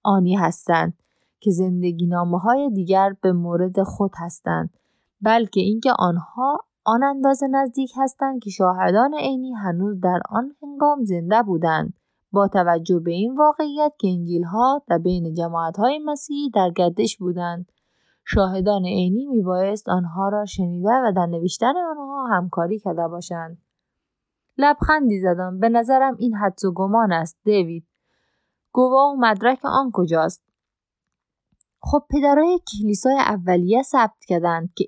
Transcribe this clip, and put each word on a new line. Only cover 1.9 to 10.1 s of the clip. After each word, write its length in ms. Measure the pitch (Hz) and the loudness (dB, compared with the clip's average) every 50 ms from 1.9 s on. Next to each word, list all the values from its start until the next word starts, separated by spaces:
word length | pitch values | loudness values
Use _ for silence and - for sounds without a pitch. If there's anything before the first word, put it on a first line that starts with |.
| 170 165 175 | -2 0 0
نامه‌های 640 | 170 175 175 175 175 175 185 185 233 247 277 285 269 | 0 0 0 0 0 0 0 2 2 2 2 2 0
دیگر 460 | 208 190 170 175 190 190 196 196 196 - | -2 -2 0 2 2 4 4 2 0 0
به 100 | - 190 | 0 0
مورد 500 | 180 175 175 175 170 170 180 185 185 190 | 2 2 0 0 0 0 0 0 0 0
خود 280 | 190 - - - 202 190 - | -2 -2 0 -2 -2 -2 -4
هستند، 540 | - 170 175 - - - 170 165 160 165 170 _ _ _ _ _ _ _ _ _ - | -6 -12 -10 -10 -8 -6 -4 -4 -4 -4 -6 _ _ _ _ _ _ _ _ _ -4
بلکه 400 | 202 214 226 233 226 - - 196 | 0 2 2 2 2 0 0 0
اینکه 320 | 185 196 214 226 - 262 240 - | 0 0 0 0 0 0 2 2
آنها 600 | 185 175 170 175 - - - 240 254 277 302 - - _ _ _ - | 2 0 0 -2 -4 -8 -8 -4 -2 -2 -2 -4 -6 _ _ _ -2
آن 200 | 214 226 233 277 | 0 2 2 2
اندازه 420 | 277 277 269 262 277 277 269 277 262 | 0 0 2 2 2 2 2 0 0
نزدیک 440 | 262 269 277 247 - 269 269 240 - | 0 0 0 0 -2 -4 -6 -4 -2
هستند 460 | 254 269 254 - - 269 269 262 240 | -2 -2 -2 -2 -2 -4 -4 -4 -6
که 80 | - 202 | -8 -8
شاهدان 640 | 180 - 190 180 180 185 185 180 185 214 254 285 302 | -2 0 2 2 2 2 2 2 4 4 2 2 0
عینی 380 | 302 - 269 269 254 254 262 | -2 -4 -4 -4 -4 -6 -6
هنوز 480 | 247 214 202 185 170 175 196 208 208 180 | -8 -6 -4 -4 -2 -2 -2 -2 -4 -2
در 200 | 180 180 | -2 0